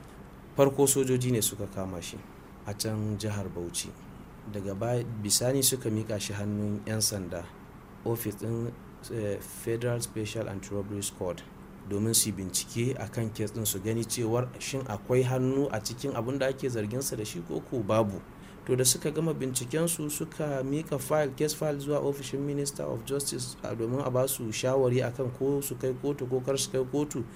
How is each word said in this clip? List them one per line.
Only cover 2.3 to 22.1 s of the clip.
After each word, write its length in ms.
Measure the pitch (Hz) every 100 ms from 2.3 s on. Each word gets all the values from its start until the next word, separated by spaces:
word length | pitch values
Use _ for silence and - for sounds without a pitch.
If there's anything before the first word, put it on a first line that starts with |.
| - - - -
a 80 |
can 420 | 104 110 107 107 104
jihar 300 | 107 104 92
Bauchi. 400 | 87 87 85 - - - - - - -
Daga 220 | 104 98 95
baya 260 | 113 123 117 110
bisani 420 | 104 - 123 139
suka 240 | 131 127 117
miƙa 300 | 107 110 104
shi 120 | -
hannun 460 | 101 101 104 104 104 104
'yan 140 | 110
sanda, 440 | 107 104 90 87 87 - - - - -
ofis 320 | 113 117 107 98
ɗin, 340 | 110 117 117 - - - -
eh, 260 | 113 104 98
Federal 600 | - - - 117 123 120
Special 480 | 117 113 104 113 107
Anti-Robbery 540 | 98 - 101 101 101
Squad 400 | 101 - 92 85 - - - - -
domin 260 | 101 110
su 160 | 110 113
bincike 600 | 95 95 - - 117 120 135
a 80 | 113
kan 220 | - 113
kes 220 | 107 107
ɗin, 140 | 113 107
su 140 | 98
gani 240 | 107 113
cewar 440 | 113 - 110 120 127 -
shin 220 | - 135 127
akwai 360 | 101 - 127
hannu 420 | 127 131 127 135 143
a 80 | 110
cikin 320 | 104 120 139
abin 240 | 120 113 139
da 80 | 135
ake 220 | 135 135
zarginsa 480 | 117 104 123 139 123
da 80 |
shi 160 | 107 175 -
ko 120 | - -
ko 80 | 131
babu. 400 | 101 110 107 92 - - - - -
To 100 | 127
da 80 |
suka 260 | 127 - 160
gama 220 | 147 165
bincikensu 760 | 147 131 127 123 156 170 170 151
suka 520 | 147 160 - 151 139
miƙa 380 | 131 147 156 143
file, 300 | - 156 147
case 200 | 131 151
file 240 | 151 156 143
zuwa 200 | 139 147
ofishin 360 | 139